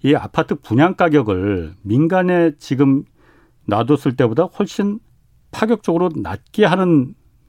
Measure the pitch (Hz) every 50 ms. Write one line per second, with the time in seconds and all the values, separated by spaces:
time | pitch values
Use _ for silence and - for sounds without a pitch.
0 | - 135 147 120 92 101 - - 156 - - - - - 107 123 156 180 185 -
1 | 185 170 147 147 120 107 98 92 95 101 101 90 82 78 92 - - 98 104 131
2 | 156 165 185 185 180 180 180 175 170 165 143 - - - 139 127 143 135 135 139
3 | - - _ _ _ _ _ _ _ _ _ _ _ - 104 107 117 117 147 139
4 | - 139 120 - 131 113 113 151 175 180 - - 202 170 - - 202 202 202 226
5 | - _ _ _ _ _ _ _ _ _ - - - 214 233 214 - - 165 170
6 | 180 180 160 - 104 90 101 - - _ - - 214 175 170 190 190 180 165 143
7 | 127 143 - - _ _ _ _ _